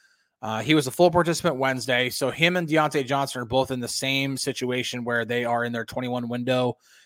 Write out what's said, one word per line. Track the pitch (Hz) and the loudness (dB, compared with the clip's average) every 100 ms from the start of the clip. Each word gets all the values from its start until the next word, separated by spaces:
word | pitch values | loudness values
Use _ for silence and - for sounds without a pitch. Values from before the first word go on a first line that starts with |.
| _ _ _ _ | _ _ _ _
uh, | - 110 | -6 -2
he | 110 | 2
was | 156 131 | 2 2
a | |
full | - 175 | 4 4
participant | 170 170 160 175 131 | 6 2 0 0 0
Wednesday. | 135 131 117 123 127 | 0 -2 0 0 0
So | - 135 | 0 -2
him | 117 170 180 | 2 2 2
and | 165 | 2
Deontay | 156 151 147 123 | 2 4 2 0
Johnson | 139 139 127 | -2 -2 -6
are | 117 | -2
both | 127 127 | 0 0
in | 131 | -2
the | 120 | -4
same | - 135 135 135 135 | -4 -2 0 0 -2
situation | - 131 123 127 120 123 | -4 -4 -2 -2 -4 -6
where | 120 120 | -2 -2
they | 110 120 | 0 -2
are | 120 120 | 0 0
in | 120 | -2
their | 117 | -4
twenty-one | 110 - 127 123 120 | -6 -6 -4 -4 -4
window, | 123 123 127 123 - _ - | -4 0 2 0 -2 _ -20